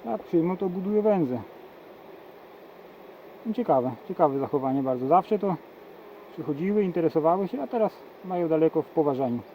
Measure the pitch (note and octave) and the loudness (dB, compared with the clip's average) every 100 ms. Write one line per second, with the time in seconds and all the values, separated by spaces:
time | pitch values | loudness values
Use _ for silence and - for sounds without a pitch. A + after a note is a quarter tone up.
0 | A#3 A3 - E3+ E3+ F#3 F#3+ F3+ F#3+ G#3+ | -6 -8 0 0 0 -2 -4 -4 -2 0
1 | G#3+ G3 C#3 B2 G2+ - - - - - | 2 2 0 -2 -8 -20 -20 -20 -20 -20
2 | - - - - - - - - - - | -20 -20 -20 -20 -20 -20 -20 -20 -20 -20
3 | - - - - A3+ G#3+ A3+ C3+ B2+ A2+ | -20 -20 -20 -12 -6 -4 2 2 2 -6
4 | - F#3 D#3 C3+ C3 D3 C3 C3+ C3 B2+ | -10 2 2 2 -2 -2 0 0 0 -2
5 | C3 F3+ - G#3 G3+ E3 - - - - | 4 2 4 -2 0 -4 -8 -20 -20 -20
6 | - - - - C3+ C#3+ F#3 G#3 F#3+ F3 | -20 -20 -18 -12 -6 -4 0 0 0 2
7 | D#3+ E3 D#3 F#3 G3 C4 C4 A#3+ G#3+ - | 2 2 2 2 -2 -6 -4 0 0 -2
8 | - - F3+ F3 E3+ D#3+ D#3+ D#3+ - - | -20 -18 -6 -2 0 4 4 2 -2 0
9 | D3 C3 C3 A#2+ - | 0 0 -2 -4 -6